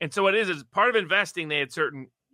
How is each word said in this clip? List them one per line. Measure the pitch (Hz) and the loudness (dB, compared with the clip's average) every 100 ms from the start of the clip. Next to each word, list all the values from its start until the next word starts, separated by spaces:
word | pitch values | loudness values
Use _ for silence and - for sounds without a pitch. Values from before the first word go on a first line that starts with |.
And | 160 | -6
so | 202 | 0
what | 196 | 2
it | 208 | 2
is, | 202 | 0
is | 160 | -4
part | 131 - 240 | -4 2 2
of | 226 | 2
investing, | 170 190 190 - 156 | 2 0 0 -4 -4
they | 147 | -2
had | 135 | -2
certain | - 147 139 127 _ _ | -2 -4 -4 -16 _ _